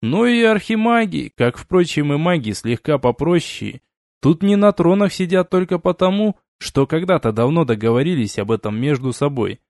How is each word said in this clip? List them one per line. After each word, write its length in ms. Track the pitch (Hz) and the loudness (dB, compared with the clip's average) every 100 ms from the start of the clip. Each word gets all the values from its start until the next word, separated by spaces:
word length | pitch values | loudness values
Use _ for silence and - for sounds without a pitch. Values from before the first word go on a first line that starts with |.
Ну 220 | 110 160 | -2 0
и 180 | 240 240 | 2 2
архимаги, 880 | 226 214 - 220 220 233 220 165 123 _ | 2 2 0 0 2 2 0 -4 -8 _
как, 200 | 120 - | -2 -2
впрочем, 560 | - 185 175 - 147 | -2 0 2 0 0
и 40 | 143 | 0
маги 340 | 165 175 110 | 0 0 -2
слегка 460 | 98 113 120 - 147 | -6 -4 -4 0 0
попроще, 840 | 127 117 147 175 - - 104 127 _ _ _ _ | 0 0 0 0 0 -10 -12 -12 _ _ _ _
тут 220 | 135 165 | 2 2
не 140 | 196 202 | 2 4
на 160 | 208 | 4
тронах 400 | 202 170 190 202 | 4 2 2 0
сидят 380 | - 185 185 180 | -2 -2 0 0
только 280 | 185 185 175 | 0 -2 -2
потому, 580 | 180 175 185 196 214 196 _ _ | -2 0 0 0 -2 -4 _ _
что 280 | - - 139 | -6 -2 0
когда-то 440 | 160 180 170 117 | 0 0 0 0
давно 320 | 107 120 165 | 0 0 2
договорились 760 | 147 110 110 117 147 175 107 - | 0 0 0 0 0 0 -2 -4
об 120 | 101 | -2
этом 300 | 110 107 107 | -2 -2 -4
между 320 | 135 143 131 | -2 -2 -4
собой. 480 | 120 143 135 101 - _ | -2 -4 -2 -4 -6 _